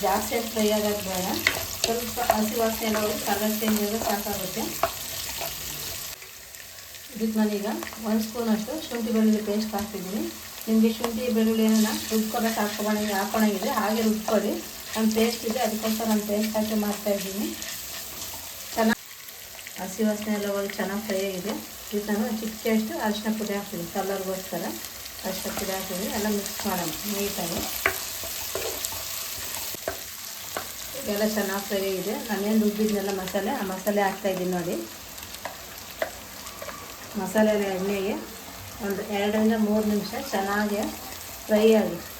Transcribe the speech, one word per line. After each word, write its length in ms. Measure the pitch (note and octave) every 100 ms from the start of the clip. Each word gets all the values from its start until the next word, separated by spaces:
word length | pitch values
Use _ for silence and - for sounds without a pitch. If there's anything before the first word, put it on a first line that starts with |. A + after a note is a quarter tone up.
ಜಾಸ್ತಿ 300 | F#3+ G#3+ - A#3+
ಏನು 120 | A3
ಫ್ರೈ 140 | A3+ G#3+
ಆಗೋದು 280 | G#3+ G#3 G#3 F#3
ಬೇಡ, 180 | F#3 F3+ G#3+ - - - -
ಸ್ವಲ್ಪ 340 | - A3+ A3+ B3 A#3+
ಹಸಿ 200 | G#3+ G#3+ A3+
ವಾಸನೆ 260 | A3+ A3 A3+
ಎಲ್ಲ 100 | G#3+
ಹೋಗಿ 120 | G#3+ G#3+ -
ಕಲರ್ 280 | G3+ G#3+ G#3+
ಚೇಂಜ್ 180 | G#3+ G#3
ಆಗೋದು 140 | G#3 A3 A3
ಸಾಕಾಗುತ್ತೆ. 540 | G#3 - F#3+ F#3 A3+ E3+ - - - - - - - E4+ - - - - - - - - - - - - - - - -
ಇದಕ್ಕೆ 220 | A3 A3 G#3+
ನಾನೀಗ 280 | G#3+ G3+ G#3 - - A3 A3
ಒಂದು 140 | A3 -
ಸ್ಪೂನಷ್ಟು 460 | B3 A3+ G#3 - D#4 -
ಶುಂಠಿ 240 | A#3 A3
ಬೆಳ್ಳುಳ್ಳಿ 260 | A3 A3 G#3+ G#3
ಪೇಸ್ಟ್ 240 | G#3 A3 G3+
ಹಾಕ್ತಿದ್ದೀನಿ. 460 | - G3 F3+ G#3+ E4+ - - - -
ನಿಮಗೆ 240 | A3 A3+ A3
ಶುಂಠಿ 260 | A#3+ A3 G#3 A3
ಬೆಳ್ಳುಳ್ಳಿ 260 | A3 A3 A3
ಏನಾರ 280 | A3 G#3+ G#3+ -
ರುಬ್ಕೊಬೇಕು 460 | A3 G#3+ A#3 A3 A3
ಹಾಕ್ಕೊಳಂಗೆ, 540 | G#3 - G#3 G#3 G#3 G3
ಹಾಕ್ಕೊಳಂಗಿದ್ರೆ 540 | G#3+ A3 G#3+ F#3+ G3+ -
ಹಾಗೆ 240 | G3+ A3+ A3
ರುಬ್ಕೊಳ್ಳಿ. 440 | G#3+ - G#3+ G#3 - - - -
ನಾನು 180 | A3 A3 A3
ಪೇಸ್ಟ್ 260 | A3+ - A3+
ಇದೆ, 120 | B3 A3
ಅದಕ್ಕೋಸ್ಕರ 400 | G#3+ A3 A3 A3+
ನಾನು 120 | G#3+ G#3
ಪೇಸ್ಟ್ 240 | G#3 A3 G#3+
ಹಾಕಿ 200 | G#3+ G#3+
ಮಾಡ್ತಾಯಿದ್ದೀನಿ. 640 | G#3 G3+ G#3 G3+ F#3+ G3 D#4+ - - - - - - - - - - - - -
ಚೆನ್ನಾಗಿ 280 | A3 - - - - - - - - -
ಹಸಿ 200 | F#3+ - G#3+
ವಾಸನೆ 240 | G#3 G#3+ G#3
ಎಲ್ಲ 100 | G3+ G3+
ಹೋಗಿ 160 | G3+ -
ಚೆನ್ನಾಗಿ 260 | F#3+ G#3 G#3+
ಫ್ರೈ 120 | F#3+ G3
ಆಗಿದೆ. 240 | F#3 G3 - - - -
ಇದಕ್ಕೆ 220 | G#3 G#3
ನಾನು 200 | G#3 A3 A3
ಚಿಟಿಕೆಯಷ್ಟು 540 | A3 - A#3 A3 - E4
ಅರಿಶಿನ 280 | G#3+ G#3 A3+ G#3+
ಪುಡಿ 140 | G3+ G3+
ಹಾಕ್ತೀನಿ, 280 | G3 E3+ E3+ G3+
ಕಲರ್ಗೋಸ್ಕರ 680 | F#3+ G3 F#3+ F#3 - E3+ G#3 - - - - - G3
ಅರಿಶಿನ 260 | F#3 G3 G3+
ಪುಡಿ 140 | G3 F#3+
ಹಾಕ್ತೀನಿ. 300 | F#3+ F#3 A3 A3+
ಎಲ್ಲ 100 | G#3 G3+
ಮಿಕ್ಸ್ 240 | G3 - G#3
ಮಾಡೋಣ 220 | F3+ E3+ D3+ G#3 G3+
ನೀಟಾಗಿ. 440 | G3+ F#3+ E3+ G3+ - - - - - - - - - - - - - - - - - - - - - - - - - - - - - - - - - - G#3+
ಎಲ್ಲ 120 | G#3 G#3+ G#3+
ಚೆನ್ನಾಗಿ 280 | F#3+ G3 -
ಫ್ರೈ 140 | G3+ G3
ಆಗಿದೆ. 240 | F#3 F3+ A3 A#3+
ನಾನೇನು 280 | G3 G#3 A3
ರುಬ್ಬಿದ್ನಲ್ಲ 480 | G#3 G3+ G#3+ G3+ F#3+ F#3+
ಮಸಾಲೆ, 320 | F#3 G3+ G#3 C4+
ಆ 20 | G3
ಮಸಾಲೆ 280 | F#3+ G#3+ G3+ G3
ಹಾಕ್ತಾಯಿದ್ದೀನಿ 440 | F#3+ G3 F#3 F#3 F3+
ನೋಡಿ. 180 | E3 D#4 - - - - - - - - - - - - - - - - - - - - - - - G#3
ಮಸಾಲೆ 300 | F#3 A3 G#3+
ಎಲ್ಲ 100 | G#3 G3 F#3
ಎಣ್ಣೆಗೆ 360 | G3 G3 F#3+ D4+ E4+ - - - - - G3+
ಒಂದು 140 | G3 -
ಎರಡರಿಂದ 400 | G3+ G#3 A3 A3 A3+
ಮೂರು 220 | G#3 G#3+ G#3+
ನಿಮಿಷ 200 | G#3 F3+ A#3+ C#4
ಚೆನ್ನಾಗಿ 480 | G3+ G3 G#3 G#3 G3+ G#3+ - - - - - -
ಫ್ರೈ 180 | G#3+ A3 A3
ಆಗಿ 160 | F3+ E3+ -